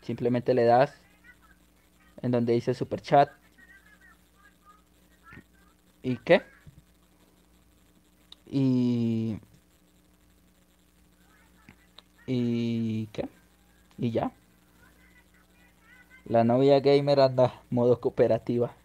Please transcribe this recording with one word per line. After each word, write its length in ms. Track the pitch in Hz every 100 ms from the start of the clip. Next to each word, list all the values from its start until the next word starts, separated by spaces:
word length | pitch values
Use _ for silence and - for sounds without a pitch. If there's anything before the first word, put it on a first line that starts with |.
Simplemente 520 | - 120 123 123 120
le 100 | 127 117
das 340 | 120 143 - _ _ _ _ _ _ _ _ _ _ _ -
en 100 | 127
donde 220 | 123 120
dice 200 | 117 117
super 280 | 127 135 -
chat. 280 | - 143 143 - _ _ - - _ _ - _ _ _ _ _ 1077 1077 _ _ _ _ 1077 - - _ _ _ _ _
¿Y 160 | 127 123
qué? 240 | - 175 - - - - _ _ _ _ _ _ _ _ _ _ _ _ _ _ _ - -
Y, 920 | 139 131 127 123 120 117 113 113 107 - _ _ _ _ _ _ _ _ _ _ _ _ _ _ _ _ _ _ _ _ _ _ - _ - _ _ -
¿y 840 | 127 120 120 117 117 113 110 107
qué? 200 | - 269 _ _ _ _ _ _ -
Y 140 | 123
ya. 200 | 113 254 - _ _ _ _ _ _ _ _ _ _ _ _ _ _ _ - - - -
La 180 | 117
novia 360 | 117 123 135 139
gamer 400 | 131 143 143 139
anda 420 | 135 127 123 - -
modo 300 | 127 120 120
cooperativa. 720 | 135 - 120 110 - 120 123 -